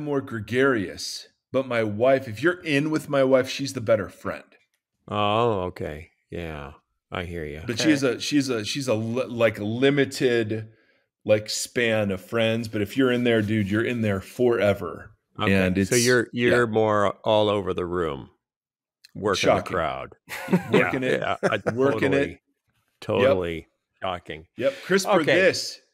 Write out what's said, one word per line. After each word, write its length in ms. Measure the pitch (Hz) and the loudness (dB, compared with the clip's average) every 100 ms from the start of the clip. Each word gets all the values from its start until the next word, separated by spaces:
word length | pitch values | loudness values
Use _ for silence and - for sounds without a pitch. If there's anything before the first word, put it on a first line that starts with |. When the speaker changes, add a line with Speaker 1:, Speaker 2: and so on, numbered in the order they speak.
Speaker 1:
more 160 | 147 143 | -2 -4
gregarious, 1080 | - 113 101 123 135 120 87 76 - - - _ _ | -4 -8 -2 2 4 2 -2 -8 -10 -12 -16 _ _
but 140 | 127 131 | -4 -2
my 160 | 117 | -2
wife, 440 | 110 101 127 135 123 | -2 2 4 4 0
if 160 | 107 | 0
you're 160 | 156 175 | 0 0
in 260 | 165 143 156 | 0 0 2
with 180 | 151 - | -2 0
my 160 | 139 | 2
wife, 240 | 131 131 127 | 4 4 2
she's 240 | - 135 | -4 -6
the 80 | 120 | -6
better 300 | 113 110 87 | 0 0 0
friend. 340 | - 98 76 - _ _ _ _ _ - | -8 -10 -10 -14 _ _ _ _ _ -6
Speaker 2:
Oh, 540 | 104 104 107 120 101 90 | 0 2 2 2 0 -4
okay. 440 | - 87 76 82 _ _ | -8 -10 -10 -16 _ _
Yeah, 440 | 85 85 76 71 71 _ _ _ | -10 -10 -10 -14 -18 _ _ _
I 140 | 92 | -10
hear 220 | 85 85 76 | -8 -10 -10
ya. 160 | 73 110 | -10 -8
Speaker 1:
But 140 | 113 | -2
Speaker 3:
Okay. 120 | 123 | 0
Speaker 1:
she's 120 | 147 | 2
a, 160 | 131 104 | 0 -4
she's 300 | - 147 131 | -2 -2 -2
a, 160 | 117 104 | -4 -4
she's 240 | 147 131 | -6 -2
a 40 | |
li-, 300 | 131 113 120 104 | -2 -2 -6 -6
like, 300 | 117 117 110 | 0 0 0
limited, 1120 | 104 117 135 143 139 - 131 117 107 110 110 _ _ _ _ _ | -6 0 2 2 0 0 0 2 0 -4 -8 _ _ _ _ _
like, 260 | 107 107 107 | 0 0 0
span 640 | - - - 117 110 101 | -8 -4 -2 0 0 0
of 80 | 92 | -4
friends. 480 | - 117 113 113 113 | -4 0 0 0 -4
But 140 | 110 | -4
if 160 | 101 131 | -4 2
you're 120 | 131 | 2
in 140 | 123 | 4
there, 180 | 123 113 | 4 2
dude, 300 | 104 107 95 | 2 0 2
you're 140 | 104 117 | 0 0
in 160 | 120 | -2
there 180 | 110 98 | 0 -2
forever. 960 | - - 123 117 104 95 87 - - _ _ - | -6 0 2 4 2 0 -4 -10 -18 _ _ -4
Speaker 2:
Okay. 140 | 104 | 2
Speaker 1:
And 220 | 98 92 92 95 | 2 2 2 2
Speaker 2:
So 80 | 123 | 2
Speaker 1:
it's, 100 | 120 | 4
Speaker 2:
you're, 220 | 123 110 | 2 2
Speaker 1:
yeah. 160 | 120 120 | 0 2
Speaker 2:
you're 180 | 120 117 | 4 2
more 460 | 107 110 104 101 - | 2 2 4 2 0
all 240 | - 107 104 | 2 2 4
over 260 | 104 92 | 0 -2
the 120 | 87 87 | -4 -4
room, 460 | 87 82 69 60 _ _ _ _ _ _ _ _ | -2 -2 -4 -12 _ _ _ _ _ _ _ _
working 340 | - 101 90 - | -6 -2 0 2
the 80 | 104 | 2
Speaker 1:
Shocking. 140 | - 92 | 0 -4
Speaker 2:
crowd. 380 | 78 65 64 - _ - | -4 -6 -12 -18 _ -14
Speaker 1:
<laughs> 140 | - 185 - | -2 -2 2
Working 300 | 196 - 135 | 2 2 0
Speaker 2:
Yeah, 60 | 127 | -2
Speaker 1:
it. 100 | 127 | -2
Speaker 2:
yeah, 160 | - - | -2 -2
I 300 | 196 107 - | -2 -2 -2
Speaker 1:
Working 400 | 113 135 110 139 | 0 0 2 0
it. 80 | 135 | 0
Speaker 2:
totally, 100 | 139 | -2
Speaker 1:
Yep. 80 | - _ _ _ _ _ _ | -8 _ _ _ _ _ _
Speaker 2:
totally 680 | - 107 101 95 85 80 - _ _ _ | -2 2 4 2 0 -6 -10 _ _ _
shocking. 440 | 95 90 - 78 80 - | -6 -6 -10 -14 -14 -4
Speaker 1:
Yep. 160 | 127 - | -4 -4
Crisp 240 | - 190 190 | 0 0 2
for 140 | 190 | 2
Speaker 2:
Okay. 140 | 147 165 | 4 4
Speaker 1:
this 440 | 185 - - - _ | 4 2 -8 -12 _